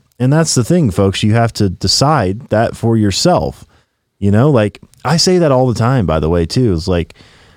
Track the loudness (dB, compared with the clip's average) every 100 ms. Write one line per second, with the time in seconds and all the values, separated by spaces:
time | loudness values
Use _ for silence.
0 | _ -4 0 2 0 0 0 2 0 0
1 | 0 0 0 0 0 0 -4 -2 -4 -2
2 | 0 0 -2 -4 -4 -2 -2 -2 -2 0
3 | 0 0 0 0 -2 -10 -20 _ _ _
4 | _ -6 0 2 2 2 0 -4 -20 _
5 | -4 0 2 2 2 2 0 0 0 0
6 | 0 0 0 0 0 0 0 -2 -2 -2
7 | -4 -12 -20 _ -20